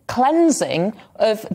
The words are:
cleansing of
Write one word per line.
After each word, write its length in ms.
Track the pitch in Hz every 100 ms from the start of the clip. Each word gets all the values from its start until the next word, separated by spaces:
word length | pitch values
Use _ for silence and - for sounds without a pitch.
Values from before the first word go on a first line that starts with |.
| -
cleansing 840 | 233 262 330 339 - 151 143 190 - - -
of 300 | 220 214 -